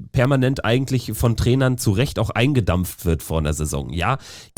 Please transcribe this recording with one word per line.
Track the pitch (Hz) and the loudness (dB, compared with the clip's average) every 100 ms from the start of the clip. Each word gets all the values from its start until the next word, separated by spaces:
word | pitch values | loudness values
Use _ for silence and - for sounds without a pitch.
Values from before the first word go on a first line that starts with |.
| 62 | -4
permanent | - 123 135 127 135 | 0 2 4 2 0
eigentlich | 107 123 135 135 - | 0 0 2 -2 -2
von | 110 123 117 | 0 0 2
Trainern | 123 131 131 123 | 2 2 2 0
zu | - | 0
Recht | 98 139 - | 2 0 0
auch | 107 | -2
eingedampft | - 127 135 98 90 87 - | 2 2 2 2 0 -2 -4
wird | 90 80 | -2 -2
vor | - 80 | -2 -2
einer | 76 | -2
Saison. | 73 76 71 60 | -2 -4 -4 -6
Ja, | 80 87 135 - - - | -4 -2 -2 -6 -20 -10